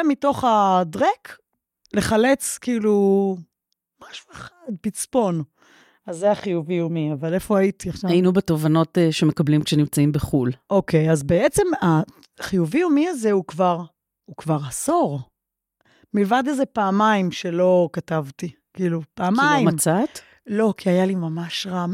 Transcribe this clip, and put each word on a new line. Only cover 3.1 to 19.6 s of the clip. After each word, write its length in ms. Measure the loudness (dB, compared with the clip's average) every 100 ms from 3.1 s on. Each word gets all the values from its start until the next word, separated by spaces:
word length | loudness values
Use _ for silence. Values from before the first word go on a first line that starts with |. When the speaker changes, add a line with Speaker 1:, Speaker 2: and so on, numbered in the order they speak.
| 2 0 -4 -12 _ _ _ _ _ -20
Speaker 1:
משהו 220 | -20 -20
אחד, 160 | -20 -20 _ -12 -8
פצפון. 640 | -8 -8 -4 0 0 -2 -6 _ _ _ _ _ -12
אז 120 | -2
זה 120 | 0
החיובי 440 | 0 -2 -4 -2
יומי, 380 | -2 -2 -2 -4
אבל 220 | -4 -4
איפה 240 | -4 0 0
הייתי 300 | 0 -2 -8
עכשיו? 220 | -6 0
Speaker 2:
היינו 220 | 2 2
בתובנות, 640 | 2 0 0 2 2 2 2
אה, 140 | 0
שמקבלים 500 | 2 0 2 2 0
כשנמצאים 500 | 2 0 0 2 2
בחו"ל. 380 | 0 0 0 0 -4 -2
Speaker 1:
אוקיי, 400 | -2 2 2 2
אז 120 | 0
בעצם 400 | 2 2 2 0 0 0 2 2 0 -10 _ -14
החיובי 400 | -4 -2 0 0
יומי 300 | 2 2 0
הזה 240 | -2 0
הוא 120 | 0
כבר, 380 | -2 0 0 0 -6 _ _ _
הוא 120 | -20 -10
כבר 220 | -4 -4 -4
עשור. 520 | -6 -2 0 0 -4 -10 _ _ _ _ _ _ _ _
מלבד 280 | -2 2 0 0
איזה 200 | -2 -2
פעמיים 640 | -2 0 2 2 2 0
שלא 560 | -4 -6 0 4 4 2
כתבתי, 600 | -4 -6 -6 -6 -10 -14 -14 _
כאילו, 280 | -6 -4 -4 -8
פעמיים. 460 | -6 -2 2 2 2